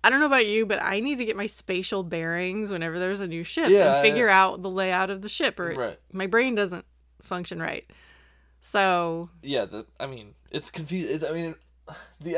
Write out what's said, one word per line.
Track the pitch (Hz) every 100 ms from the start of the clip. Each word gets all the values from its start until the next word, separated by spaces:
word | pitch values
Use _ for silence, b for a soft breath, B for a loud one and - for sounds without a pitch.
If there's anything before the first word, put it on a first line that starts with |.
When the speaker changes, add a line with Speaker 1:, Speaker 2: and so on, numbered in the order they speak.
Speaker 1:
I | -
don't | 269
know | 302
about | 269 220
you, | 214 214
but | 202
I | - 196
need | 254 277
to |
get | 220 202
my | 208
spatial | - - 185 185 202
bearings | 175 165 165 170 180 196 208
whenever | 185 165 170
there's | 185 196
a | 190
new | 165
ship | 170 - 311
Speaker 2:
Yeah, | 202 160 139
Speaker 1:
and |
figure | 220 214 226
Speaker 2:
yeah. | 190
Speaker 1:
out | 190 190
the | 190
layout | 185 185 185 190
of | 196
the | 208
ship, | - 277 -
or | 170
it, | 151
Speaker 2:
Right. | 113 - _
Speaker 1:
my | 185 190
brain | 226 262 220
doesn't | 196 175 - _ _ _
function | - 180 175 170
right. | 160 160 - b b b b b b b
So | - 208 190 180 170 165 170 -
Speaker 2:
Yeah, | 135 135
the, | 98 107 110 _
I | 139
mean, | 127 104 - _
it's | - -
confu-, | - 151 185 160
it's, | 151
I | 151
mean, | 165 165 160 _ _ - 147 B B
the | 156